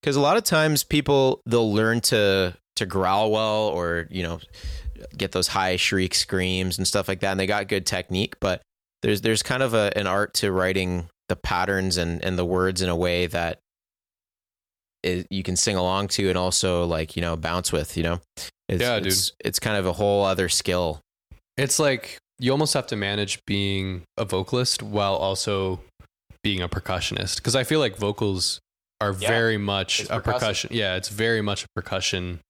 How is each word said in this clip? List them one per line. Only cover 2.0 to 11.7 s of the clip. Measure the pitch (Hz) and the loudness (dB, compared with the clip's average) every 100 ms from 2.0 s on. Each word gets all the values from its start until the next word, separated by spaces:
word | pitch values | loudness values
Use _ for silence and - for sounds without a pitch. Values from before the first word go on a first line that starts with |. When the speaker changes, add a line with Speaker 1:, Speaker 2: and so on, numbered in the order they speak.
Speaker 1:
to, | - 120 101 95 92 87 _ - | 2 2 4 4 2 -4 _ -6
to | 98 | -2
growl | 95 92 98 110 | 0 2 2 2
well | 107 110 107 107 | 2 2 0 0
or, | 80 87 85 82 | 0 -2 -2 -4
you | 92 | -6
know, | 85 85 - - - - - - - - | -4 -6 -10 -12 -10 -8 -10 -12 -16 -6
get | 95 | -2
those | 92 90 | 0 0
high | 95 92 92 | 0 0 2
shriek | - 98 92 | 2 2 2
screams | - - 95 92 92 92 90 | 0 0 0 0 0 -2 -2
and | 95 | 0
stuff | 101 95 | 0 0
like | 95 | -2
that, | 98 | 0
and | 95 | 0
they | 95 | 0
got | 104 98 | 0 0
good | 101 90 | -2 -2
technique, | 92 - 92 101 - | -4 -2 -2 -2 -2
but | 101 90 _ _ _ _ | -2 -2 _ _ _ _
there's, | - 104 | 0 0
there's | 110 110 | 2 0
kind | - 127 | 0 0
of | 131 | 2
a, | 113 101 101 | 2 2 0
an | 98 | 0
art | 95 104 - | 0 0 0
to | 104 | 0
writing | 92 92 95 92 90 85 _ _ | 2 2 2 0 -2 -6 _ _
the | 90 | -4
patterns | - 90 92 | -2 0 2